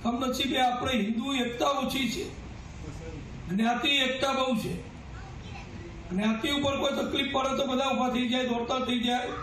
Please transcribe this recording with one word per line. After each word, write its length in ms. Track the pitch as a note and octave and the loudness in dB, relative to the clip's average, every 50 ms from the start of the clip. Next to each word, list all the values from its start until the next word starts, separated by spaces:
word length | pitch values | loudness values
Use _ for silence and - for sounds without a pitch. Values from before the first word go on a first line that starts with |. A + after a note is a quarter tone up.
| - | -2
કમનસીબે 540 | A#3 A#3+ B3 C4+ B3 - - C#4 C4+ - C4 | -2 -2 0 0 0 0 0 0 0 2 4
આપણે 320 | B3+ B3 B3 B3 - C4 B3+ | 4 4 2 2 0 0 2
હિન્દુ 400 | A3 G3 G#3+ A#3 - C4+ C#4 C#4 | 2 2 2 0 0 0 0 0
એકતા 340 | B3+ A#3+ - - - D4+ C#4 C#4 - | 0 0 -2 0 2 2 2 2 2
ઓછી 300 | C4 - - C4 C4+ A3 | 0 -2 0 0 0 0
છે, 140 | - F3 G4 - - - - - - - - - - - - D#3 D3+ - D#3+ D#3+ - - - - - - - - | -2 -2 -6 -6 -8 -10 -12 -12 -12 -12 -12 -12 -12 -12 -10 -10 -10 -10 -10 -10 -10 -10 -10 -10 -12 -10 -6 -2
જ્ઞાતિ 420 | F3+ G3+ A3+ A#3 B3 A#3 - C#4 C#4 C#4 C4 | 0 2 4 4 2 2 2 2 4 4 4
એકતા 300 | B3 C4 C4 C#4 C4+ B3+ | 2 2 2 2 2 2
બહુ 200 | C4 C4 C4 A#3+ F#3 | 2 2 2 2 0
છે. 100 | E3 - F3+ - - - - - - - - - - - - - - - - - - - - - - - - - - - | 0 -2 -4 -6 -8 -10 -14 -14 -14 -12 -12 -12 -12 -12 -12 -12 -12 -12 -12 -12 -12 -12 -12 -12 -12 -12 -12 -12 -8 -4
જ્ઞાતિ 420 | F3 F#3+ G#3+ A3 A3+ A3 - D4 C#4+ C#4+ | -2 2 2 2 2 2 2 0 0 2
ઉપર 180 | - C#4 C#4 C4+ | 2 2 2 2
કોઈ 140 | C#4 C#4 - - | 2 2 2 2
તકલીફ 320 | C#4 - - C#4 C4+ C4+ C4+ | 0 0 0 0 0 2 2
પડે 180 | C4+ C4 C4+ C4+ C4+ | 2 2 2 2 2
તો 60 | C#4 B3+ | 2 2
બધા 220 | B3+ B3+ C#4 C4+ | 2 2 2 2
ઊભા 240 | B3+ - B3+ B3 A3+ | 4 4 2 2 2
થઈ 160 | A#3+ B3 A#3 | 2 2 2
જાય, 180 | B3+ B3+ B3+ A#3 | 2 2 2 2
દોડતા 340 | A#3 A#3 A#3 - C4+ B3+ A#3+ | 2 0 0 0 0 0 2
થઈ 160 | - B3 A#3+ G#3+ B3 | 2 0 2 2 2
જાય 240 | B3 B3 B3 - - - | 2 2 0 -2 -6 -6